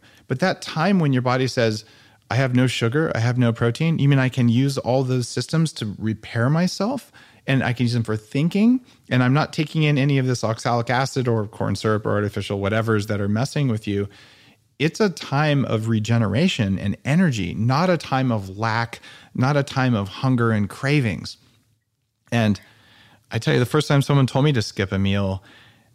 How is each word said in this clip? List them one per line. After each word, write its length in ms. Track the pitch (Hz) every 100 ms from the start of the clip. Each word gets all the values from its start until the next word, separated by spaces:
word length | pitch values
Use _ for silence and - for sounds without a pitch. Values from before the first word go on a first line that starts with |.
| - _ -
But 140 | 131
that 220 | 185 -
time 360 | - 160 180 190
when 140 | 147
your 100 | 127
body 240 | 123 127 127
says, 380 | 127 113 107 - - - _ -
"I 60 | 113
have 180 | 131 123
no 100 | 127
sugar, 460 | - 117 147 160
I 40 | -
have 180 | 120 123
no 140 | 120
protein," 460 | 113 117 117 160 160
you 100 | 139
mean 100 | 139
I 120 | 127
can 180 | 127 120
use 300 | 117 139 127
all 260 | 113 131
those 240 | 127 127 117
systems 440 | 123 - 160 160
to 200 | - 107 95
repair 500 | 110 104 - 113 123
myself? 640 | 160 180 - 202 277 - - - _ -
And 160 | 135
I 80 | 92
can 100 | 117
use 80 | 120
them 80 | 120
for 120 | 113 107
thinking, 640 | - 139 165 196 233 254 - _ -
and 120 | 127
I'm 80 | 127
not 180 | 147 -
taking 300 | - 151 160
in 160 | 151 143
any 180 | 143 135
of 80 | 127
this 160 | 123
oxalic 440 | 110 110 123 120 113
acid 380 | 123 135 135 123
or 180 | 113 104
corn 260 | - 107 98
syrup 300 | 113 107 110
or 60 |
artificial 480 | 104 104 104 - 101
whatevers 480 | 98 113 113 107 110
that 120 | 101
are 80 | 101
messing 380 | 107 139 151 135
with 180 | 107 104
you. 200 | 101 101 - - - - _ _ -
It's 220 | 151 -
a 100 | 208
time 540 | 160 - 139 151 139 -
of 220 | 110 113
regeneration 920 | 110 107 117 101 110 185 - 98 98
and 180 | 101 -
energy, 480 | - 165 175 113 87
not 360 | 101 117 135 185
a 60 | 170
time 320 | - 135 127
of 240 | 110 95 98
lack, 440 | 113 113 117 - - - -
not 220 | - 131 143
a 60 |
time 320 | 139 139 127
of 140 | 110 101
hunger 420 | - 131 123 117
and 160 | 107 101
cravings. 680 | - 135 147 113 82 101 - _ _ _ _ _ _ _ _ _
And 260 | 117 107 98 - _ _ _ - _ _
I 80 | 113
tell 140 | 160
you, 80 | 135
the 60 | 123
first 220 | 151 -
time 120 | 139
someone 260 | - 143 127
told 180 | 135 151
me 60 |
to 100 | 123
skip 300 | - - 98
a 60 | 98
meal, 440 | 98 101 98 95 - - - _ _